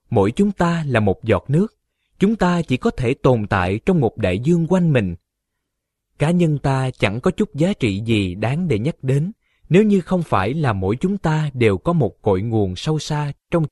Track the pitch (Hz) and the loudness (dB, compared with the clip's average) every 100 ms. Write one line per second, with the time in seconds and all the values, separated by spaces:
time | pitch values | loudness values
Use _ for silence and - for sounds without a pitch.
0 | - 113 98 - 202 - 175 170 147 117 | -2 0 2 2 0 0 -2 0 0 0
1 | 107 117 113 - - 147 214 _ _ _ | 0 0 0 -2 0 0 0 _ _ _
2 | _ - 196 226 180 175 160 127 233 - | _ -2 0 2 0 0 -2 -2 -2 -2
3 | 120 139 139 123 104 98 90 101 - 180 | -4 0 2 2 0 -2 -2 -2 0 2
4 | 113 - 98 92 131 175 160 185 170 131 | 2 0 -2 0 0 0 2 2 2 2
5 | 95 85 _ _ _ _ _ _ _ _ | 0 -6 _ _ _ _ _ _ _ _
6 | _ - 147 180 165 147 143 135 131 - | _ -4 0 2 2 0 -2 -2 -4 -4
7 | 113 110 185 - 214 139 170 208 113 95 | -4 -2 -2 -2 -4 -2 -2 0 -2 -2
8 | 113 110 95 90 110 143 180 104 127 - | 0 0 0 -2 -4 -2 -2 -2 -4 -6
9 | 127 139 170 - _ _ - 175 214 196 | -2 -2 -2 -8 _ _ 0 4 4 2
10 | - 185 160 107 98 156 143 98 92 123 | 0 -2 0 -2 0 -2 -2 0 -2 -2
11 | 185 202 165 156 151 127 113 95 - 175 | -2 -2 -2 -2 -2 0 2 2 0 0
12 | 107 - - 92 113 113 98 90 - 156 | 0 -2 -2 0 0 0 -2 -4 -4 -4
13 | - 151 147 - - 170 151 | -4 -6 -6 -10 -4 -4 -2